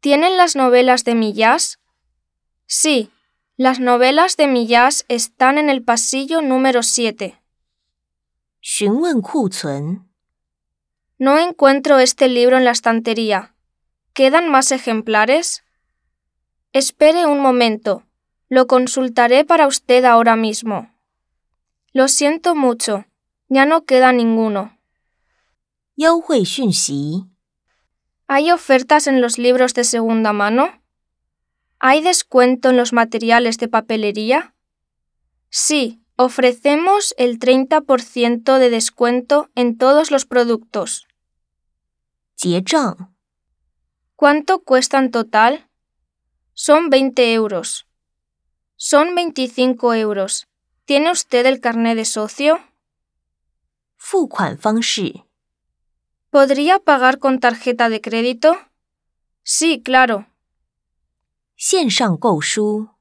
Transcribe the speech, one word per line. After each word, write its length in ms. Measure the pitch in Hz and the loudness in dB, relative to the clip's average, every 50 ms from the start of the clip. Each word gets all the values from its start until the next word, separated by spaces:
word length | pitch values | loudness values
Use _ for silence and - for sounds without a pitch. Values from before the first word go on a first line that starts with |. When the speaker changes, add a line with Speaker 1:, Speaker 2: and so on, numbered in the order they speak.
Speaker 1:
¿Tienen 360 | - 285 285 285 320 359 381 | 0 0 0 2 2 0 2
las 180 | 370 359 339 - | 2 2 0 2
novelas 480 | 277 262 254 247 247 254 254 247 247 - | 0 0 4 4 4 4 4 2 0 0
de 140 | - 233 | -2 -2
Millás? 640 | 226 220 214 208 208 220 226 247 330 - - - _ _ _ _ _ _ _ _ _ _ _ _ _ _ _ _ _ _ | -2 -2 -2 -2 0 2 2 2 2 -2 -6 -8 _ _ _ _ _ _ _ _ _ _ _ _ _ _ _ _ _ _
Sí, 440 | _ - - - 311 294 247 214 - _ _ _ _ _ _ _ _ _ | _ -4 -2 0 0 0 -2 -2 -6 _ _ _ _ _ _ _ _ _
las 240 | - 254 254 262 247 | -2 0 0 0 0
novelas 560 | 254 247 247 240 247 254 269 302 339 370 - | 0 0 2 2 2 2 4 2 2 0 2
de 100 | - 302 | 0 0
Millás 580 | 285 262 247 233 220 240 240 240 262 285 - - _ | 0 0 -2 -2 2 2 4 4 4 2 -2 -6 _
están 500 | 247 233 233 - _ _ 247 277 285 294 | -6 -6 -6 -8 _ _ 0 2 2 2
en 100 | 302 294 | 0 0
el 120 | 277 262 233 | -2 -2 0
pasillo 580 | - 233 226 - - - 262 277 277 330 330 | -2 -2 -2 -2 -4 -4 -6 -6 -2 -4 -2
número 440 | 311 269 262 254 262 269 254 247 233 | 0 0 0 0 2 2 0 0 -2
siete. 580 | - - - 233 226 214 _ 202 180 - _ _ _ _ _ _ _ _ _ _ _ _ _ _ _ _ _ _ _ _ _ _ _ _ _ | -2 -2 -2 -4 -4 -6 _ -12 -12 -12 _ _ _ _ _ _ _ _ _ _ _ _ _ _ _ _ _ _ _ _ _ _ _ _ _
Speaker 2:
询 400 | _ - - - 214 202 208 262 | _ -10 -6 -4 -2 -2 0 0
问 200 | 330 349 311 240 | -2 -2 -2 -2
库 280 | 196 - - 320 240 185 | -4 -4 -6 -4 -4 -4
存。 600 | 190 - - 151 139 139 143 156 180 190 _ _ _ _ _ _ _ _ _ _ _ _ _ _ _ _ _ _ _ _ _ _ _ _ | -6 -8 -8 -8 -8 -8 -8 -8 -10 -10 _ _ _ _ _ _ _ _ _ _ _ _ _ _ _ _ _ _ _ _ _ _ _ _
Speaker 1:
No 180 | 254 269 277 | 0 0 2
encuentro 600 | 302 339 349 339 _ 294 269 269 277 277 294 294 269 | 2 0 -2 -2 _ 2 2 2 2 0 2 2 4
este 300 | 254 254 - _ 285 254 | 4 2 0 _ 0 0
libro 280 | 247 240 240 247 254 | 2 2 2 4 4
en 80 | 262 254 | 4 2
la 60 | 247 | 2
estantería. 840 | 233 - - 240 226 226 226 233 226 220 226 214 208 185 202 _ _ _ _ _ _ _ _ _ _ _ _ _ _ | 0 0 -2 -2 -2 -2 -2 -4 -4 -4 -2 -2 -2 -4 -4 _ _ _ _ _ _ _ _ _ _ _ _ _ _
¿Quedan 360 | - 269 262 269 330 349 330 | 2 2 2 4 2 0 2
más 220 | 285 262 262 - | 0 0 2 0
ejemplares? 920 | 269 262 - - 226 220 214 226 220 214 214 214 269 320 339 - - - _ _ _ _ _ _ _ _ _ _ _ _ _ _ _ _ _ _ _ _ _ _ _ | -2 -4 -4 -4 -6 -6 -4 -2 0 0 2 2 0 -2 -2 -4 -10 -12 _ _ _ _ _ _ _ _ _ _ _ _ _ _ _ _ _ _ _ _ _ _ _
Espere 540 | 269 269 - - _ 302 302 320 349 349 | -2 -2 -2 0 _ 4 4 4 4 2
un 140 | 302 294 285 | 0 0 2
momento. 640 | 277 269 254 247 240 226 214 220 _ 214 190 - _ _ _ _ _ _ _ _ _ _ | 2 2 2 2 0 0 -2 -4 _ -6 -6 -6 _ _ _ _ _ _ _ _ _ _
Lo 200 | 262 262 254 247 | 2 2 2 4
consultaré 760 | 269 254 254 254 - 269 262 254 233 - 240 233 247 269 302 | 2 0 0 0 -2 -4 -4 -4 0 0 2 4 4 2 2
para 220 | - 339 330 311 | 2 2 2 2
usted 380 | 277 269 - _ - 247 247 254 | 2 0 -4 _ 2 2 4 4
ahora 320 | 254 233 233 233 233 226 | 6 4 4 4 4 2
mismo. 580 | 226 226 220 214 220 233 226 208 175 117 _ _ _ _ _ _ _ _ _ _ _ _ _ _ _ _ _ _ _ _ _ _ | 0 0 -4 -6 -6 -8 -6 -8 -8 -8 _ _ _ _ _ _ _ _ _ _ _ _ _ _ _ _ _ _ _ _ _ _
Lo 140 | 262 262 | 0 0
siento 480 | 269 262 - 294 285 311 330 320 359 349 | 2 2 0 0 0 -2 0 -2 -2 -2
mucho. 500 | 302 269 254 247 233 - - 214 196 202 _ _ _ _ _ _ _ _ _ | 0 0 -2 -2 -2 -4 -6 -6 -6 -8 _ _ _ _ _ _ _ _ _
Ya 180 | 254 269 269 | 2 2 2
no 180 | 285 320 330 320 | 2 2 0 0
queda 280 | - 269 254 254 254 254 | 2 2 4 4 4 4
ninguno. 680 | 247 233 226 226 226 226 220 208 196 190 214 _ _ _ _ _ _ _ _ _ _ _ _ _ _ _ _ _ _ _ _ _ _ _ _ _ | 2 0 0 0 0 0 -2 -4 -6 -8 -10 _ _ _ _ _ _ _ _ _ _ _ _ _ _ _ _ _ _ _ _ _ _ _ _ _
Speaker 2:
优 240 | - 302 320 339 339 | 0 2 2 2 2
惠 240 | 330 - 320 254 190 | 0 0 0 0 0
讯 280 | 185 - - 269 214 180 | -2 -4 -4 -2 -2 -2
息。 560 | - - - 139 143 143 147 156 185 190 - _ _ _ _ _ _ _ _ _ _ _ _ _ _ _ _ _ _ _ _ | -2 -4 -4 -6 -6 -6 -6 -6 -8 -10 -12 _ _ _ _ _ _ _ _ _ _ _ _ _ _ _ _ _ _ _ _
Speaker 1:
¿Hay 200 | 277 277 302 330 | -2 0 2 2
ofertas 560 | 349 339 - - 269 254 262 247 302 302 294 | 0 0 2 0 0 0 2 2 2 2 2
en 160 | 285 269 262 247 | 2 0 0 0
los 160 | 233 233 247 | 0 -2 -2
libros 340 | 240 247 247 254 254 247 247 | 0 2 2 4 2 0 0
de 120 | 254 240 | -2 -2
segunda 500 | 240 - 233 226 226 226 220 220 214 208 | -2 -2 -2 -2 0 0 0 0 0 0
mano? 480 | 202 202 208 220 247 285 359 - _ _ _ _ _ _ _ _ _ _ _ _ _ _ _ _ _ _ _ _ _ | 0 0 0 0 0 0 -2 -4 _ _ _ _ _ _ _ _ _ _ _ _ _ _ _ _ _ _ _ _ _
¿Hay 240 | - 254 269 311 311 | 0 0 0 2 0
descuento 640 | 359 359 - - _ - 254 247 247 254 247 - 262 | 0 -2 -2 -4 _ 2 2 4 4 2 0 0 2
en 80 | 254 | 2
los 160 | 247 240 240 240 | 2 0 0 0
materiales 640 | 233 226 226 226 226 233 226 226 233 240 233 226 | -2 -2 0 -2 -6 -2 2 2 2 2 0 -4
de 120 | 226 240 226 | -4 -6 -2
papelería? 840 | 233 220 220 _ 226 214 214 208 202 214 214 220 254 302 359 - _ _ _ _ _ _ _ _ _ _ _ _ _ _ _ _ _ _ _ _ | -2 -4 -2 _ -6 -4 -4 -4 -4 -4 -2 -2 -2 -2 -2 -6 _ _ _ _ _ _ _ _ _ _ _ _ _ _ _ _ _ _ _ _
Sí, 540 | - - - - 302 294 262 226 226 _ _ _ _ | -8 -6 -4 -2 -2 -2 -2 -4 -8 _ _ _ _
ofrecemos 1000 | - 254 254 247 - 254 247 247 240 _ 285 285 302 339 370 392 415 403 - - | -2 -2 -2 0 0 0 0 0 0 _ 0 0 2 2 2 0 0 0 -4 -4
el 220 | - 247 247 240 226 | -2 -2 -2 -2 -2
treinta 420 | 254 254 254 262 269 262 320 311 | 0 2 2 2 2 0 0 -2
por 220 | 302 - 277 254 247 | 0 0 -2 -2 -2
ciento 560 | - - 247 240 233 240 233 226 - 262 269 | -6 -6 -2 -2 -2 -2 -2 0 0 2 4
de 100 | 254 247 | 4 2
descuento 800 | 233 226 226 - _ _ 247 240 247 247 247 _ 285 294 302 _ _ | 2 0 -4 -6 _ _ -2 0 0 -2 -2 _ 0 0 0 _ _
en 240 | - 247 240 233 226 | -2 -2 -2 -2 0
todos 320 | 254 262 277 294 311 302 | 2 4 4 4 2 0
los 160 | 294 269 269 | -2 -4 -4
productos. 800 | _ 240 247 240 233 233 220 226 _ - 214 180 - - - _ _ _ _ _ _ _ _ _ _ _ _ _ _ _ _ _ _ _ _ _ _ _ _ _ _ _ | _ -2 0 0 0 -2 -4 -6 _ -8 -8 -8 -8 -10 -12 _ _ _ _ _ _ _ _ _ _ _ _ _ _ _ _ _ _ _ _ _ _ _ _ _ _ _
Speaker 2:
结 260 | - - 180 170 175 190 | -8 -4 -2 -2 -2 -2
账。 520 | - - 311 277 208 - _ 180 - _ _ _ _ _ _ _ _ _ _ _ _ _ _ _ _ _ _ _ _ _ | -2 -2 -2 -2 -2 -6 _ -18 -20 _ _ _ _ _ _ _ _ _ _ _ _ _ _ _ _ _ _ _ _ _
Speaker 1:
¿Cuánto 440 | _ 294 285 285 302 294 - 381 370 | _ 2 2 2 2 0 -2 -4 -4
cuesta 400 | _ - 262 254 262 - - 277 | _ 0 0 0 0 0 -2 -2
en 120 | 269 254 | -2 -2
total? 560 | 233 233 226 226 - 214 220 240 285 320 _ _ _ _ _ _ _ _ _ _ _ _ _ _ _ _ _ _ _ | -4 -6 -6 -2 0 2 2 2 0 -2 _ _ _ _ _ _ _ _ _ _ _ _ _ _ _ _ _ _ _
Son 380 | - - - 294 311 339 320 | -12 0 2 2 2 2 2
veinte 420 | 269 262 269 269 233 - 247 233 226 | 2 2 0 0 0 0 0 0 2
euros. 540 | 226 220 208 208 175 - - - - - _ _ _ _ _ _ _ _ _ _ _ _ _ _ _ _ _ _ | 0 -2 -2 -4 -8 -8 -8 -12 -14 -16 _ _ _ _ _ _ _ _ _ _ _ _ _ _ _ _ _ _
Son 380 | _ - - - 311 302 339 359 | _ -6 0 0 0 0 0 -2
veinticinco 800 | 349 349 339 - - 262 247 233 - 254 254 254 240 - 240 233 | -4 -6 -6 -6 -6 -8 -8 -4 -4 -2 -2 -2 -2 -2 -2 -2
euros. 540 | 226 220 214 208 196 190 196 - - - _ _ _ _ _ _ _ _ | -2 -2 -4 -4 -6 -6 -6 -6 -10 -12 _ _ _ _ _ _ _ _
¿Tiene 260 | - 277 277 302 330 | -2 0 0 0 0
usted 360 | 359 339 - _ - 240 247 | -2 -4 -6 _ -2 0 2
el 140 | 262 269 240 | 2 0 0
carné 340 | 233 240 233 226 233 233 233 | -4 -6 -4 -2 -2 -2 -2
de 100 | 226 220 | -2 -4
socio? 560 | - - 220 214 214 - - 277 294 320 349 - _ _ _ _ _ _ _ _ _ _ _ _ _ _ _ _ _ _ _ _ _ _ _ _ _ _ | -6 -6 -6 -8 -8 -8 -2 0 0 0 0 -4 _ _ _ _ _ _ _ _ _ _ _ _ _ _ _ _ _ _ _ _ _ _ _ _ _ _
Speaker 2:
付 320 | _ - - - 381 330 - | _ -14 -4 -2 -2 -2 -2
款 300 | - - 208 220 - - | -4 -6 -6 -6 -6 -6
方 240 | - 220 214 226 226 | -4 -2 -2 -2 -2
式。 420 | - - - 190 - - 185 _ _ _ _ _ _ _ _ _ _ _ _ _ _ _ _ _ _ _ _ _ _ | -4 -4 -4 -6 -8 -8 -12 _ _ _ _ _ _ _ _ _ _ _ _ _ _ _ _ _ _ _ _ _ _
Speaker 1:
¿Podría 480 | - 285 277 269 277 269 294 320 370 392 | 2 2 4 4 2 0 2 0 0 0
pagar 400 | _ - 294 269 254 254 262 262 | _ 0 0 2 4 2 0 2
con 220 | - 269 262 254 | -2 -2 -2 0
tarjeta 480 | 247 240 240 233 - 254 247 233 240 233 | 0 -2 -2 -2 -6 -6 -2 -2 -2 -2
de 140 | 220 214 214 | -2 -4 -8
crédito? 560 | 233 220 226 233 247 254 233 - 302 339 359 - _ _ _ _ _ _ _ _ _ _ _ _ _ _ _ _ | -6 -6 -4 -4 -4 -4 2 2 2 2 2 -6 _ _ _ _ _ _ _ _ _ _ _ _ _ _ _ _
Sí, 360 | - - - 311 330 320 233 - | -6 -4 -2 0 -2 -2 -2 -4
claro. 440 | - 254 262 262 240 226 196 208 _ _ _ _ _ _ _ _ _ _ _ _ _ _ _ _ _ _ _ _ _ _ _ _ _ _ | 0 2 2 2 2 0 -6 -8 _ _ _ _ _ _ _ _ _ _ _ _ _ _ _ _ _ _ _ _ _ _ _ _ _ _
Speaker 2:
线 340 | _ - - - 381 330 240 | _ -6 -2 0 0 0 0
上 280 | 185 - 262 214 175 151 | -2 -2 -2 -2 -2 -2
购 200 | - 233 190 151 | 0 -2 -2 0
书。 520 | 151 - - 220 214 214 214 214 220 220 _ _ | -2 -4 -4 -2 -2 -2 -4 -4 -8 -10 _ _